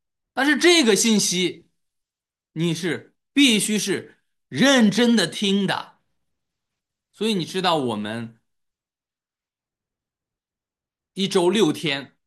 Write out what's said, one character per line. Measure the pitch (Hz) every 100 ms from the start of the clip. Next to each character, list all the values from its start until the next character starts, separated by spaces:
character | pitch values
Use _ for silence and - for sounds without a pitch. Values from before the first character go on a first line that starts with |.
| _ _ _
但 | - 277
是 | 285
这 | 339 339
个 | 320 240
信 | 226 214
息 | - 180 175 - _ _ _ _ _ _ _ _ _
你 | 156 170
是 | 165 180 127 - _ _
必 | 277 269 214
须 | - 214
是 | 202 147 - _ _ _ _
认 | 131 262 269 214
真 | 226 240
的 | 226 170
听 | - 202 202 185
的。 | 135 - _ _ _ _ _ _ _ _ _ _ _ _
所 | - 220
以 |
你 | 196
知 | 151 185
道 | 180 165
我 | 127
们 | 107 104 117 113 - _ _ _ _ _ _ _ _ _ _ _ _ _ _ _ _ _ _ _ _ _ _ _ _ _ _ _
一 | 185 190
周 | 196 175
六 | 208 165
天 | 143 156 139 127 _